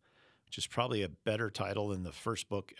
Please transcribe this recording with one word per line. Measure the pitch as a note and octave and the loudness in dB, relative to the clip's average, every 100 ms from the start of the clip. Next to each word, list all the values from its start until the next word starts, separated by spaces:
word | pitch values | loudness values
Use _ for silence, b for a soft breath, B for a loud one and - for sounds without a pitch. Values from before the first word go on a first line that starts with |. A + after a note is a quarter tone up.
| b b b b b | b b b b b
which | - | -6
is | - | -2
probably | - B2 A2 | 0 2 2
a | F#2 | 0
better | - - A2 A2 | 0 0 2 0
title | - G2+ G2+ G#2 | 0 0 2 0
than | F#2 | 0
the | F2+ | -2
first | - A#2+ A2 - | -4 -2 -2 -2
book | G2+ - - | -4 -4 -8